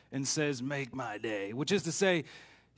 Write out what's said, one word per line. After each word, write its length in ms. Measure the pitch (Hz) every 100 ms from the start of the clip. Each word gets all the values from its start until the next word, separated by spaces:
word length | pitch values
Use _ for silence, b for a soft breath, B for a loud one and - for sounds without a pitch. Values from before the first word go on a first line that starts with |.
| B
and 160 | 135 135
says, 340 | 160 147 131
"Make 320 | 131 143 127
my 240 | 131 120 107
day," 340 | 113 104 98
which 200 | 120 147
is 100 | 196
to 80 | 165
say, 320 | - 196 175 B B B B B